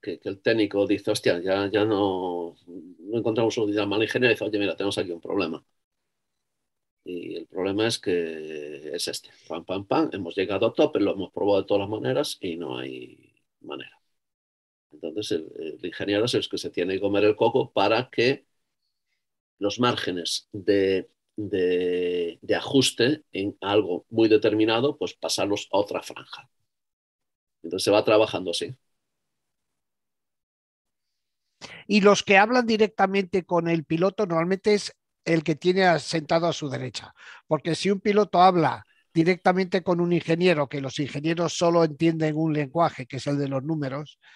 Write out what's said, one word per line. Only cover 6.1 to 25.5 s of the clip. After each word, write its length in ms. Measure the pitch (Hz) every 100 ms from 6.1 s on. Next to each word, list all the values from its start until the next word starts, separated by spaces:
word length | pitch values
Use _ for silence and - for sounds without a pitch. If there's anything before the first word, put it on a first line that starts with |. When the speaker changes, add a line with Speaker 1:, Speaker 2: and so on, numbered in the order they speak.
| _ _ _ _ _ _ _ _ _
Speaker 1:
Y 320 | 90 87 82 85
el 120 | -
problema 400 | 87 95 101 113
es 100 | -
que 960 | 101 87 82 80 78 76 73 73 76 85
es 120 | -
este, 220 | - - _ -
pam, 180 | 82 80
pam, 200 | 95 101
pam, 220 | 143 160
hemos 220 | 98 85 -
llegado 320 | 95 98 -
a 60 |
tope, 260 | - 202 -
lo 140 | 98
hemos 180 | 95 87
probado 300 | - 98 98
de 60 | 95
todas 140 | 101
las 80 | 98
maneras 480 | 107 127 139 147 -
y 160 | - 165
no 200 | 160 -
hay 560 | 65 - - - _ _ _ _
manera. 380 | - 69 - _ _ _ _ _ _ _ _ _ _
Entonces 400 | 76 80 82 -
el, 180 | 85 80 - 78 -
el 40 | 92
ingeniero 400 | - 95 101 123
es 100 | 110
el 140 | -
que 80 | 90
se 120 | 87
tiene 240 | - 90 95
que 60 |
comer 240 | 98 101 104
el 100 | -
coco 360 | 113 127 127
para 360 | 107 101 113 123
que 340 | - 120 139 _ _ _ _ _ _ _ _ _ _ _ -
los 200 | 101 117
márgenes 720 | 123 107 - 87 82 - -
de, 580 | 104 92 101 95 95 - _ _ -
de, 1040 | 101 98 90 90 90 90 90 90 85 -
de 140 | - 92
ajuste 680 | - 135 127 - 120 151 _
en 260 | 95 101 -
algo 440 | 95 104 92 87 -
muy 180 | 113 110
determinado, 680 | 107 110 107 110 113 139 147
pues 160 | 90
pasarlos 560 | - 80 - 98